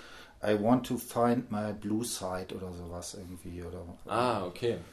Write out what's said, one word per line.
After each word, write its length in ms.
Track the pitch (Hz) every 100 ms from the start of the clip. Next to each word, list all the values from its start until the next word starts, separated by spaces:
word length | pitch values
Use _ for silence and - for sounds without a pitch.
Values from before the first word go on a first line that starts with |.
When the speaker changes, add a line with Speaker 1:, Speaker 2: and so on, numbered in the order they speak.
| - - - - 104
Speaker 1:
"I 180 | 107
want 220 | 107 127 -
to 100 | 120
find 520 | - 120 120 120 -
my 220 | 107 107
blue 320 | 104 104 107 120
side" 500 | - 95 92 92 95
oder 160 | 92 87
sowas 420 | 87 87 87 104
irgendwie, 440 | 92 90 - 87
oder 160 | 87 90 85 - -
Speaker 2:
Ah, 380 | 110 123 110 90
okay. 320 | - 120 95 -